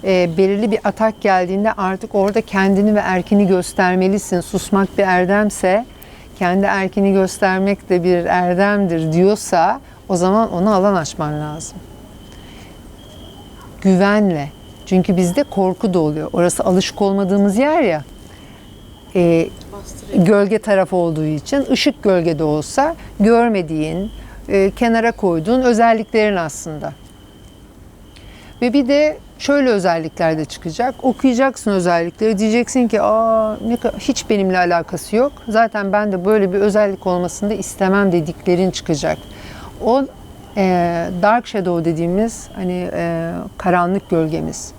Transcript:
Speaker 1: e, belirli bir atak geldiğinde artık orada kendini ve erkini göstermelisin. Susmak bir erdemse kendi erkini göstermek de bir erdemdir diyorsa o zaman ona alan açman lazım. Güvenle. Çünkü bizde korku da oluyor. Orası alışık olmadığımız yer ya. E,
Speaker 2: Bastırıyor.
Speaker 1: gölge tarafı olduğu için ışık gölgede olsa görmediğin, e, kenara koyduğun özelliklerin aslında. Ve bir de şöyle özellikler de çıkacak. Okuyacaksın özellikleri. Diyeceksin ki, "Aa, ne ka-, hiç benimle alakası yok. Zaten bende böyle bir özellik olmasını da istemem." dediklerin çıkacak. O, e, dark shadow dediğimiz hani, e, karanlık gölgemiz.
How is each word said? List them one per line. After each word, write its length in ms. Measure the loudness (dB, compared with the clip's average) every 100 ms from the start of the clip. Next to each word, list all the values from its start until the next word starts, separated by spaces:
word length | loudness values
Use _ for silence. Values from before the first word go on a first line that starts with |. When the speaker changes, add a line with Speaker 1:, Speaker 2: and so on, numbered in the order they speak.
Speaker 1:
e, 260 | 0 2 2 2
belirli 320 | 2 2 0
bir 80 | 0
atak 360 | -2 0 -2 0
geldiğinde 520 | 0 0 0 0 -2
artık 420 | -2 -4 -4 -4
orada 260 | 0 0 0
kendini 540 | -2 0 2 4 2
ve 40 | 2
erkini 480 | 0 -2 2 2 4
göstermelisin. 920 | 2 0 0 0 2 2 0 -2 -4
Susmak 580 | -2 -6 0 0 0 0
bir 40 |
erdemse 840 | 0 2 2 2 0 0 0 0 -2 -14 -20 -20 -20 -4
kendi 280 | -2 0 0
erkini 460 | 0 -2 0 2
göstermek 760 | 2 0 0 0 0 0 -2 -2
de 160 | 0
bir 200 | 2 0
erdemdir 880 | 2 0 0 2 2 2 0 0 0
diyorsa 680 | 2 4 2 0 0 2 0 -8 -20 -4
o 80 | 0
zaman 360 | 2 2 0
ona 220 | 0 0
alan 200 | 2 2
açman 460 | 0 -2 -6 -6 -6
lazım. 380 | -8 -10 -14 -16 -20 -20 -20 -20 -20 -20 -20 -20 -20 -20 -20 -20 -20 -20 -20 -20 -20 -20 -20 -2
Güvenle. 680 | 2 4 4 2 2 0 -6 -12 -20 -20 0
Çünkü 300 | 0 2 2
bizde 260 | 2 0
korku 520 | -2 0 -2 0 0
da 40 | 0
oluyor. 320 | 0 -2 -4
Orası 320 | 0 0 0
alışık 380 | 0 0 0 -2
olmadığımız 540 | 0 0 0 2 2 2
yer 260 | 0 2
ya. 200 | 0 -2 -6 -18 -20 -20 -20 -20 -20 -20 -20 -20 -6
E, 340 | 0 2 2 0 -6 -18
Speaker 2:
Bastırıyor. 540 | -18 -16 -18 -4 0 4
Speaker 1:
gölge 320 | 4 2 -2
tarafı 380 | 0 0 2 0
olduğu 280 | -2 -2
için 420 | -2 -4 -4 -4 0
ışık 320 | 0 0 -2
gölgede 420 | 0 0 0 -2
olsa 500 | -2 -2 -4 -2 -2 -2 -14 0
görmediğin, 920 | 4 4 4 0 -2 -4 -4 -4 -8 -12 -18 -18 -2
e, 220 | 0 0 2
kenara 360 | 0 2 0
koyduğun 500 | 0 -2 -2 0 2
özelliklerin 720 | 2 4 4 2 0 0 2 0
aslında. 560 | -4 -8 -12 -10 -10 -12 -20 -20 -20 -20 -20 -20 -20 -20 -20 -20 -20 -20 -20 -20 -20 -4
Ve 100 | 0
bir 160 | 0 2
de 300 | 4 2 0 -12 -12
şöyle 320 | 0 2 4
özellikler 680 | 2 2 0 -2 -2 0 0
de 60 |
çıkacak. 500 | -4 -8 -10 -4 -4 -2
Okuyacaksın 680 | -2 2 0 2 0 0 -2
özellikleri. 680 | 0 2 2 0 -2 0 2
Diyeceksin 500 | 2 2 0 0 2
ki, 140 | 2
"Aa, 540 | 2 2 2 2 0 -2 -4
ne 80 |
ka-, 240 | -2 -2 -4
hiç 320 | -4 -4 0
benimle 280 | 0 2 2
alakası 580 | 2 0 -2 -10 -4 0
yok. 160 | 0 -2 -4
Zaten 440 | 2 2 0 -2
bende 320 | 0 0 -2
böyle 280 | 2 2 2
bir 60 | 2
özellik 480 | 2 2 0 0 -2
olmasını 440 | -2 -2 -4 -4
da 40 |
istemem." 580 | -4 -6 -4 0 2 2
dediklerin 580 | 0 -2 -6 -2 0 0
çıkacak. 480 | -2 -4 -4 -2 -4 -8 -20 -18 -18 -18 -6
O, 180 | 0 0 0 -8 -20 -20 -12 -2
e, 500 | 0 2 0 -2 -4 0
dark 240 | 2 2 0
shadow 380 | -6 -2 -2
dediğimiz 640 | -2 -2 -2 0 -2 -6 -16
hani, 360 | -8 -6 -4 -6
e, 400 | -6 -4 -4 -6 -8 -12 -6
karanlık 520 | 0 0 0 -2 -2
gölgemiz. 600 | -2 -2 -4 -8 -10 -14